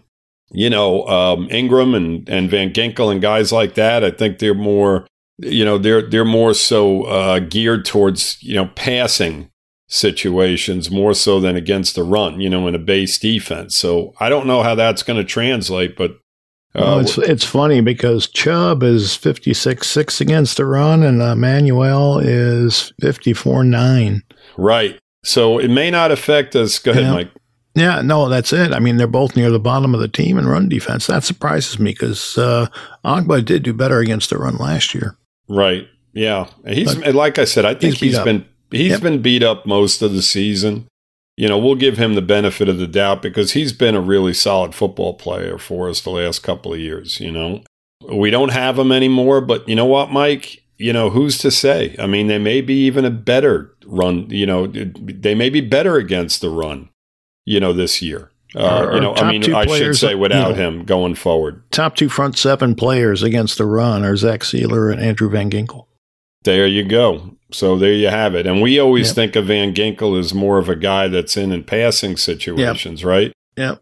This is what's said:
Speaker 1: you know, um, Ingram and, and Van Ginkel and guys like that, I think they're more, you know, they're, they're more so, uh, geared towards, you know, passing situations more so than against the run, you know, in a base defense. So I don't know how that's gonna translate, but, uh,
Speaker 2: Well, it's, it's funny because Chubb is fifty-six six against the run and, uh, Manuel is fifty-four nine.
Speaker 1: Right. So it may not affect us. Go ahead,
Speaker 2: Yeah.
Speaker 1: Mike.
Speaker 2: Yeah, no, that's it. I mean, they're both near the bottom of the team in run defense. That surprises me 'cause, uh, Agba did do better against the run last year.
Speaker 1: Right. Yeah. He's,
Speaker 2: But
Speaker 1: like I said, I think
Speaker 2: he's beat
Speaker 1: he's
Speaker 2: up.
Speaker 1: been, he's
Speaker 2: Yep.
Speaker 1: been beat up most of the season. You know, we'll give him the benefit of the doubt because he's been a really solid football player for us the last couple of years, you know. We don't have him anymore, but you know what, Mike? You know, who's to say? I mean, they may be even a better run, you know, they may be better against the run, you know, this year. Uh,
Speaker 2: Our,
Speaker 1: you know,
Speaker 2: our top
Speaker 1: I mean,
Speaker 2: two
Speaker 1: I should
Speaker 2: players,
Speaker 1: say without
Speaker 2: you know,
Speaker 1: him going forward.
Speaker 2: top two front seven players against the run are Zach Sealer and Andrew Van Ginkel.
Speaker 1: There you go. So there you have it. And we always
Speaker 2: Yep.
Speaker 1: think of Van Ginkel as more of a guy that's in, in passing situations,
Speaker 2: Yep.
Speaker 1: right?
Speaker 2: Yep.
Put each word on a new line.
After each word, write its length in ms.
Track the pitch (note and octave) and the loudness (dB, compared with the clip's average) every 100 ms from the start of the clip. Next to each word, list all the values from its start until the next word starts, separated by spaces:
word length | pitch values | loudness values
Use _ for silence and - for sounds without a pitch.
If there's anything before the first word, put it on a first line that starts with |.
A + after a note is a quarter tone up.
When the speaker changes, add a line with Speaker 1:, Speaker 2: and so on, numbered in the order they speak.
| _ _ _ _ _ | _ _ _ _ _
Speaker 1:
you 160 | F#2 A#2 | -2 0
know, 380 | G#2+ G2+ F#2 - | 2 2 0 0
um, 420 | F#2 F#2 F2 F2+ | 2 2 0 -2
Ingram 420 | A#2 B2 B2+ B2+ | -2 2 4 4
and, 340 | A#2 E2+ E2 - | 2 -2 -6 -4
and 220 | F#2 F#2 | -2 0
Van 220 | G2+ F#2+ | 0 0
Ginkel 380 | G2+ A#2 A2+ A2 | -2 -2 -2 0
and 100 | G2 | 0
guys 300 | G#2 G#2+ G#2 | 0 0 0
like 240 | A2+ G#2 - | 0 0 0
that, 280 | A2 A#2 | 2 2
I 60 | G2+ | 0
think 300 | F2 A2 F#2 | 0 -2 0
they're 160 | G#2+ G2+ | -2 0
more, 500 | G#2 G2+ G2+ F#2+ - _ _ - | 0 2 2 0 -4 _ _ -14
you 260 | - A2+ | -4 0
know, 140 | G#2+ G2+ | 2 2
they're, 240 | G#2 A2+ | 4 2
they're 240 | A2 A2 A2+ | 2 0 2
more 300 | A2+ A2+ G#2 | 4 4 2
so, 480 | - A2 G2+ G2 | 2 2 2 2
uh, 340 | - G2 F#2+ F#2 | 0 0 2 0
geared 480 | E2+ G#2 A2+ A2+ - | 0 -2 0 0 0
towards, 560 | G#2+ G2 - - - | 2 2 2 -4 -8
you 140 | - G#2 | -6 -4
know, 100 | F#2+ - | -4 -6
passing 760 | - B2 A#2+ - F2 D#2 D#2 _ _ _ _ - | -4 -2 0 0 -2 -4 -14 _ _ _ _ -2
situations 920 | G#2 - F#2+ F2+ F#2 F2 - F#2 E2 | -2 -2 -2 0 2 0 -4 -6 -4
more 240 | G2 G#2 | 0 2
so 260 | G2 G#2+ G2 | 2 2 2
than 160 | F#2+ F2+ | 2 -2
against 400 | E2+ G2 F#2 - | -2 -2 -2 -4
the 80 | |
run, 360 | F2 G#2 F#2+ E2 | 0 0 0 -4
you 100 | F#2+ | -2
know, 180 | F#2 F2+ | -2 -2
in 80 | E2+ | -4
a 40 | |
base 380 | E2 G2 F#2 - | -2 -2 -2 -2
defense. 580 | A2 A2 - E2 F#2 - | -2 -2 -4 -10 -6 -4
So 360 | F2+ E2+ E2+ - | 0 -2 -2 -4
I 100 | A#2 | -2
don't 180 | C#3+ C3+ | 0 2
know 160 | B2+ | 2
how 100 | A#2 A2+ | 2 2
that's 280 | A2+ G2+ | 0 0
gonna 200 | - A2+ F#2+ | -4 -4 -4
translate, 720 | - B2 B2 F#2 F#2 F2+ - | -2 -2 -2 -4 -4 -4 -2
but, 140 | F2 - _ _ _ _ _ | -6 -6 _ _ _ _ _
uh, 80 | - | -2
Speaker 2:
Well, 180 | G#2 C3+ | 2 2
it's, 160 | B2+ - | 0 0
it's 260 | C4+ C#3 | 0 0
funny 380 | - C#3 D3+ C3+ | 0 0 2 4
because 460 | A2+ A#2+ A#2+ A#2 - | 2 2 0 0 -2
Chubb 540 | - D3+ E3+ F3 D3+ | -2 0 2 2 2
is 320 | B2 A#2 G2 - | 2 2 0 -2
fifty-six 720 | D3+ C#3 - A#2+ - B2+ - | -2 -2 -2 -2 -2 -2 -2
six 340 | D3+ D3+ - | -2 -2 -2
against 360 | C#3 D#3+ C#3+ - | 0 2 2 0
the 80 | C3+ | 0
run 380 | C3+ D3+ D#3+ | 2 4 4
and, 180 | D3+ A#2+ | 4 4
uh, 140 | A#2+ A2+ | 2 2
Manuel 840 | B2+ C#3 C#3+ B2 C3+ C#3 C#3+ C#3+ | 2 2 2 2 2 2 2 2
is 760 | C3+ A#2+ A#2+ A#2+ A#2+ - - - | 2 2 2 2 0 0 -4 -2
fifty-four 600 | C#3 C#3 - A2 C3+ C3 B2+ | -2 0 -2 0 0 2 2
nine. 580 | A#2+ B2+ C3 G#2+ G#2 - _ - - | 4 2 2 2 -2 -6 _ -20 -2
Speaker 1:
Right. 400 | G2 A#2 G#2 - _ _ - | 2 2 0 -4 _ _ -2
So 340 | B2+ A2+ D3+ | 2 4 4
it 100 | - | 2
may 220 | B2+ E3+ | 2 2
not 200 | F3 E3 | 2 2
affect 440 | C#3+ - D3 C3+ C3 | 2 2 2 2 0
us. 240 | A2 - | 0 0
Go 120 | C3 | 2
ahead, 120 | A#2+ | 2
Speaker 2:
Yeah. 100 | B2+ | 2
Speaker 1:
Mike. 180 | G#2+ F2+ - _ _ _ D#3 | 0 -4 -12 _ _ _ 2
Speaker 2:
Yeah, 260 | F3 D#3 | 2 2
no, 280 | C3 D3+ C3+ | 0 2 2
that's 220 | B2+ A#2+ | 0 0
it. 180 | E3 F3 | 0 2
I 60 | B2+ | 2
mean, 180 | A#2+ A#2+ | 2 4
they're 100 | A#2 | 2
both 280 | B2 C3+ B2+ | 2 2 2
near 160 | A#2+ | 2
the 80 | A2+ | 2
bottom 340 | A2+ C3 C3+ | 2 2 2
of 60 | A#2 | 0
the 60 | A2 | -2
team 300 | - - - | -2 0 0
in 100 | - | 2
run 220 | D#3+ F#3+ | 2 0
defense. 380 | C#3 - B2 - | 0 -4 -4 -2
That 160 | - | -2
surprises 560 | - F3+ D3+ D3+ C3 G#2 | -4 -4 -4 -2 -4 -2
me 140 | G#2 | -4
'cause, 440 | - A#2 G2+ - - | -2 -6 -6 -6 -2
uh, 300 | B2 A#2+ A#2 - - - - | 0 0 -2 -6 -20 -8 -4
Agba 380 | D#3+ E3+ C3+ A2 | -2 0 0 2
did 180 | F3 | 0
do 100 | C3+ | 0
better 260 | A2+ C3 B2+ | -2 0 2
against 300 | A#2 A2 - | 0 -2 -4
the 80 | - | -4
run 200 | C2 A#1+ | -4 -4
last 360 | C#2 D#2 - - | -4 -2 -4 -4
year. 220 | - - _ _ - | -8 -10 _ _ -10
Speaker 1:
Right. 400 | G2 G2 F#2 - _ _ | -2 -2 -2 -8 _ _
Yeah. 340 | - A2 G2 F2+ - - | -6 -4 -4 -6 -12 -8
He's, 280 | A2 F#3+ C#3 | -4 -2 -2
Speaker 2:
But 200 | D3+ C3+ | 0 2
Speaker 1:
like 220 | D3+ D3 | 2 2
I 80 | C3 | 0
said, 200 | - G#2 | 2 0
I 80 | C3 | 0
think 200 | E3 C3 | -2 0
Speaker 2:
he's 40 | |
beat 80 | C3 | 0
Speaker 1:
he's 100 | B2 | 0
Speaker 2:
up. 80 | G2+ | 0
Speaker 1:
been, 200 | G#2 - _ _ | -2 -4 _ _
he's 180 | A2+ F3 | -2 0
Speaker 2:
Yep. 100 | - | 0
Speaker 1:
been 200 | E3+ D3 | 0 0
beat 220 | A#2+ B2 | 0 2
up 220 | A#2 G#2 G#2 | 2 0 0
most 360 | G2+ G2+ - | 2 2 0
of 120 | G#2+ | -2
the 80 | F#2+ | 0
season. 680 | F2+ G2+ G#2 G2 G#2 G#2+ A#2 _ _ _ _ - | -2 -2 -2 -2 -2 -4 -10 _ _ _ _ -4
You 100 | G#2+ | 0
know, 100 | G2+ | 2
we'll 180 | B2 C3 | 2 2
give 220 | C3+ A2 | 0 2
him 180 | A#2 G#2 | 0 0
the 60 | |
benefit 460 | F2+ G#2 G#2 - G2 | 2 2 0 0 -2
of 120 | F#2 | -2
the 80 | F2 | -2
doubt 340 | F#2 G2 G2 | 0 0 0
because 300 | G2+ G2 G2 | -2 -2 -2
he's 200 | C#3+ D3 | -2 -4
been 240 | A#2 A#2+ G#2 | 0 0 2
a 60 | |
really 320 | F#2 G2 F#2 | 2 2 2
solid 400 | E2+ G#2 G2 F2 - | 0 0 0 -2 -4
football 380 | G2+ - F2 | -4 -4 -8
player 440 | F2 - F#2 F2+ F2 | -8 -10 -8 -8 -10
for 300 | - F2 F2+ | -10 -8 -6
us 120 | E2+ | -8
the 80 | - | -6
last 300 | F2+ F2 E2 | -6 -4 -6
couple 340 | - F2 E2+ | -6 -8 -8
of 60 | E2 | -10
years, 400 | D#2+ D#2 F2+ - | -8 -10 -10 -10
you 100 | E2+ | -8
know. 300 | E2 E2 G2+ - _ _ _ - | -8 -8 -8 -14 _ _ _ -8
We 180 | G#2 G#2 | -2 2
don't 220 | A#2+ C3+ | 2 0
have 260 | B2+ B2+ B2+ | 0 0 0
him 140 | C3 | 2
anymore, 480 | C3 C3 B2+ B2+ C3+ | 2 2 2 4 2
but 260 | B2 A2 A2+ | 2 -2 0
you 60 | A2+ | 0
know 100 | A#2+ | 2
what, 260 | C3+ D3 | 2 0
Mike? 520 | C#3 D3 C#3+ - - _ - | 0 0 0 -6 -20 _ -8
You 140 | A2+ | -2
know, 180 | A#2 A2 | 0 0
who's 260 | A2 D3 C3+ | 0 0 0
to 120 | C#3 | 0
say? 440 | - C3+ D#3 - - | 2 2 0 -2 -6
I 80 | G2+ | -2
mean, 200 | G2+ G#2+ | 0 0
they 120 | G#2+ | 0
may 200 | G#2 B2+ | 0 -2
be 240 | B2+ C3+ C3 | 0 0 2
even 180 | C3 B2+ | 2 -2
a 40 | |
better 600 | A2+ A2 B2+ C#3+ F2 C#2+ _ - | -2 0 2 2 0 -4 _ -8
run, 440 | F2+ F2+ F2 - | -2 0 -2 -4
you 160 | G2+ G2+ | -4 -2
know, 220 | F2+ F#2+ | -2 -2
they 680 | G#2+ G2 - G2 G2 G#2 G#2+ | -6 -12 -12 -16 -6 -2 0
may 140 | B2 | 0
be 120 | D3 | 0
better 340 | A#2+ C3+ F#3 D#3 | 0 0 2 0
against 460 | F#2 F#2 E2+ - | 0 -2 -4 -4
the 80 | F2 | -4
run, 400 | D#2+ D#2 C#2+ - _ _ _ _ _ - | -6 -6 -10 -16 _ _ _ _ _ -4
you 140 | G2+ | 0
know, 120 | F#2 | 0
this 280 | F2 F2 - | 0 -2 -4
year. 300 | E2 D2 - _ _ - | -6 -10 -14 _ _ -4
Uh, 40 | |
Speaker 2:
Our, 340 | F2+ F2+ - - | 0 0 0 0
Speaker 1:
you 40 | |
know, 80 | - | 0
Speaker 2:
our 40 | - | 0
top 100 | A2 | 0
Speaker 1:
I 60 | |
mean, 100 | G#2+ | 0
Speaker 2:
two 140 | G#2+ A2 | 0 2
Speaker 1:
I 60 | |
should 60 | G#2+ | 2
Speaker 2:
players, 300 | D3+ D3 C#3+ | 2 0 0
Speaker 1:
say 160 | A2+ G2+ | 0 0
without 340 | G2 C3+ A#2 | 2 2 0
Speaker 2:
you 60 | F2+ | 0
know, 60 | |
Speaker 1:
him 220 | F2 E2 | -4 -4
going 320 | E2+ F#2 F2+ E2+ | -2 0 0 -2
forward. 480 | - D#2+ D#2 - _ | 0 0 -2 -6 _
Speaker 2:
top 240 | - D#3 - | -4 -2 0
two 140 | D3 | -2
front 280 | - C#3+ - | 0 -2 0
seven 380 | C3+ C3+ B2+ A2+ | 0 2 2 2
players 480 | A#2+ B2+ A2+ G2 | 0 2 2 2
against 340 | A2+ A#2 A2 - | 0 0 0 -2
the 80 | G#2+ | 0
run 380 | A2 A#2+ G#2+ | 0 0 0
are 120 | G2+ G2+ | 0 0
Zach 260 | A2+ G#2+ | 0 0
Sealer 460 | - A#2+ A#2 A2+ G#2+ | -4 -2 0 0 0
and 100 | A2 | 0
Andrew 280 | A2+ A2 G#2+ | -2 0 0
Van 200 | G#2 G2+ | -2 -2
Ginkel. 360 | G#2 A#2 - - _ _ _ _ _ | -4 -6 -10 -20 _ _ _ _ _
Speaker 1:
There 240 | - F#2 G2 | 0 4 4
you 160 | G2+ G2 | 2 2
go. 500 | A2+ A#2+ E2+ F2 - _ | 2 2 0 -8 -20 _
So 260 | - G2 F#2 | -4 0 2
there 140 | G2 | 2
you 140 | G#2 G#2 | 2 2
have 240 | G#2+ G#2+ F2+ | 0 0 -2
it. 100 | F2+ | 0
And 140 | F#2+ | 2
we 180 | A#2 C#3 | 2 4
always 280 | C3+ B2 A2 | 4 4 2
Speaker 2:
Yep. 80 | G#2+ | 0
Speaker 1:
think 200 | A2 A2+ | 0 0
of 100 | G2 | 0
Van 260 | G#2 G2+ | 0 0
Ginkel 440 | F#2 G#2+ G2+ G#2+ F#2 | -2 -2 -2 -2 0
as 160 | F2 | -2
more 240 | G2 G2 G2 | -2 0 0
of 100 | F2+ | 0
a 60 | E2 | -2
guy 320 | G2 G2 F#2+ | -2 0 0
that's 260 | F#2 - G#2 | -2 -2 -4
in, 160 | G2 | -2
in 120 | F2 | -4
passing 520 | - G#2+ A#2 - G2+ F2 | -4 0 0 0 -4 -4
situations, 880 | - E2 - E2 A#2+ A2+ F#2 D#2+ | -4 -4 -6 -2 -2 -4 -10 -6
Speaker 2:
Yep. 60 | F2+ | 0
Speaker 1:
right? 260 | F#2+ A2+ - _ - | 0 0 -4 _ -8
Speaker 2:
Yep. 240 | C3 - | -8 -8